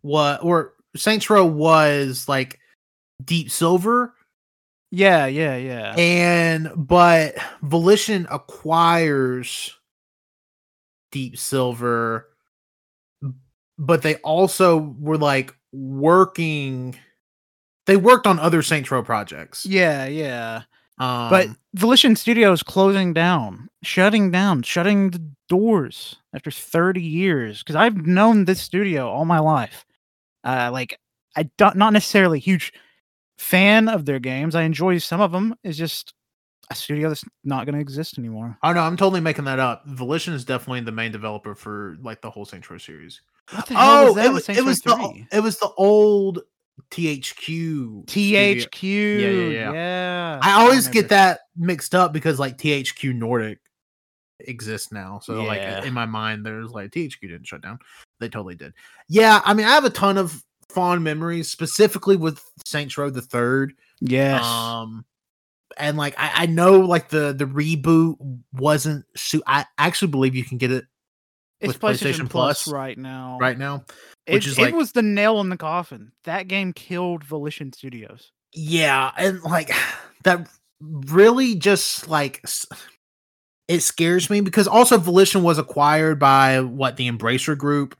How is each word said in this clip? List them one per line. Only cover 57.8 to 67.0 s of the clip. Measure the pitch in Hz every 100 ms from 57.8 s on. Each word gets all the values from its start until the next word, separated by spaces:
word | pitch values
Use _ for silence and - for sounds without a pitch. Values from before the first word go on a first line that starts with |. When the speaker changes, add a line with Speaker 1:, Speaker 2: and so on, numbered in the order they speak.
| _ - _ _
Speaker 1:
They | 120
totally | 113 92 90
did. | 69 _ - _ _
Yeah, | 185 220 214 -
I |
mean, | 214 214
I |
have | 294 269
a |
ton | - 196 196
of | 175 151 _ _ _
fond | - 180 175
memories, | 156 151 165 170 156
specifically | - 165 - 208 - 196 196
with | 160 143 - _ -
Saints | 151 143 -
Row | 143
the | 127
Third. | 120 123 120 135 135 _ _ _
Speaker 2:
Yes. | 127 127 135 135
Speaker 1:
Um, | 117 117 113 117 113 113 - _ _ _ _ _ _ -
and, | 147 151
like, | 147 -
I, | 151 -
I | 170
know, | 165 180 190
like, | 185 170